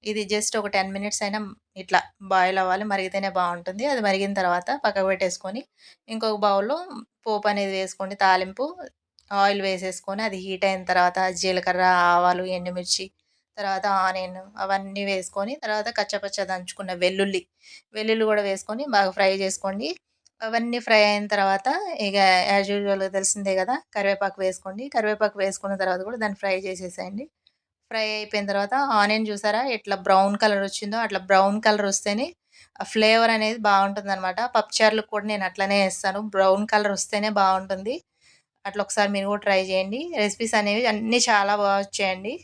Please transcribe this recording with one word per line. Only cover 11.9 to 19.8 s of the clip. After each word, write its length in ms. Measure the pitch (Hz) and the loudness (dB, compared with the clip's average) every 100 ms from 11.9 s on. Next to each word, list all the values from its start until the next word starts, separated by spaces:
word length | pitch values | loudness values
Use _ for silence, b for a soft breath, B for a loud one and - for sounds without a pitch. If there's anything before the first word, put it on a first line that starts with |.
| 180 | 6
ఆవాలు, 400 | 175 175 180 180 185 | 6 6 4 2 -2
ఎండుమిర్చి, 560 | 185 180 180 175 - 190 _ _ _ _ - | -6 -6 -8 -4 -6 -6 _ _ _ _ -8
తర్వాత 280 | 202 190 202 196 | -4 -2 0 0
ఆనియన్ 420 | 185 185 185 185 190 214 | 0 -2 -6 -10 -18 -8
అవన్నీ 460 | 190 196 196 196 | -2 -2 -2 -6
వేసుకొని 500 | 202 190 185 196 202 285 | -4 -4 -4 -6 -6 -6
తర్వాత 300 | 220 214 214 | -4 -4 -4
కచ్చపచ్చ 460 | 233 208 202 202 196 190 | -4 -4 -4 -6 -6 -6
దంచుకున్న 460 | 185 180 - 190 180 | -6 -8 -12 -8 0
వెల్లుల్లి, 460 | 185 190 196 190 - _ B B _ | 0 2 0 -2 -8 _ B B _
వెల్లుల్లి 340 | 220 220 226 220 | -8 -2 0 2
కూడా 160 | 208 | 2
వేసుకొని 420 | 202 190 - 226 294 | 0 -4 -6 -8 0
బాగా 240 | 214 196 | 2 2
ఫ్రై 180 | 185 190 196 | 4 2 2
చేసుకోండి. 540 | 190 - 196 196 | -2 -2 -6 -6